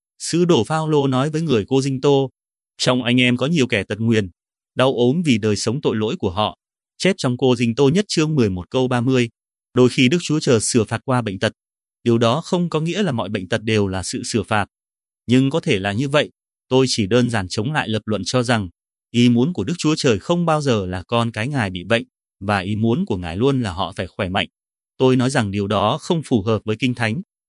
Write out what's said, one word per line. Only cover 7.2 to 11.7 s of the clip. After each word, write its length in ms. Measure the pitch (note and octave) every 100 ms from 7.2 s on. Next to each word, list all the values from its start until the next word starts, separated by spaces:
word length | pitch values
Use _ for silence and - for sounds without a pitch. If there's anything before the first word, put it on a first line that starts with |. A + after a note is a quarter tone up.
| C3+ B2
Cô 200 | C3 B2
Dinh 180 | A#2+
Tô 140 | A2+ C#3
nhất 160 | E3+ G#3
chương 260 | - D#3
mười 160 | D#3 A2
một 200 | F#2 F2
câu 180 | C3 B2+
ba 120 | B2
mươi. 280 | A#2+ B2+ A#2 - _ _ _
Đôi 140 | - B2
khi 200 | - B2+
Đức 100 | F3
Chúa 180 | - D3+
Trời 200 | D#3 A#2
sửa 240 | - A#2+
phạt 160 | G#2 A2+
qua 180 | - B2
bệnh 160 | G#2+ G2
tật. 140 | A2 - _